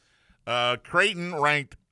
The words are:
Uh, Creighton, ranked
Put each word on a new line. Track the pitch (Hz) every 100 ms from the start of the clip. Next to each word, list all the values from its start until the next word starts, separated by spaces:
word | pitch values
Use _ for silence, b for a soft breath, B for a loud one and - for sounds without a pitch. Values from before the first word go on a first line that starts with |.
| b b b b -
Uh, | 120 123 123
Creighton, | - 175 208 175 175
ranked | 160 147 147 131 - _